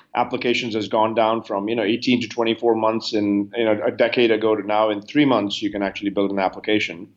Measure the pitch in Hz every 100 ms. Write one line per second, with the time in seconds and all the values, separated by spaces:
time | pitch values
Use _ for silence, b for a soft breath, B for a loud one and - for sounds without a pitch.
0 | - 117 123 123 123 123 123 110 107 117
1 | 110 113 110 113 - 101 101 120 104 120
2 | 127 117 107 - 113 113 117 113 110 113
3 | - 107 104 101 101 107 113 107 117 110
4 | 117 120 117 110 110 104 98 107 110 104
5 | 101 143 139 117 101 - 104 101 98 -
6 | 101 98 98 98 92 - - 107 - 85
7 | 95